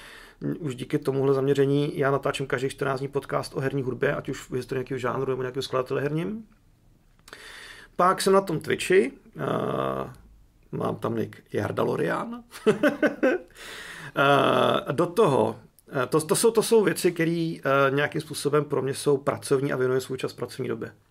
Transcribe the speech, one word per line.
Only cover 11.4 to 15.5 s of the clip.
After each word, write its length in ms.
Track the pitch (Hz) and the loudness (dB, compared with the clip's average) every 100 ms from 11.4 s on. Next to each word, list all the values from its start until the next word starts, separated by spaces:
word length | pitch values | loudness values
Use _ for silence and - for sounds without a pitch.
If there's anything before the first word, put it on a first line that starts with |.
| - | -8
Jarda 300 | 117 104 113 | -4 -2 0
Lorian. 600 | 117 127 151 170 233 240 - - 226 | -2 0 -2 -2 -6 -12 -14 -2 0
<laughs> 560 | 208 294 285 294 - 254 349 - - - - - - 147 151 | 4 2 2 0 2 2 0 -4 -18 -16 -14 -14 -14 -6 2
Eh, 760 | 139 139 131 127 123 135 - | 4 6 4 4 4 2 0
do 140 | 139 170 | 0 2
toho, 500 | 170 196 127 110 | 4 4 4 2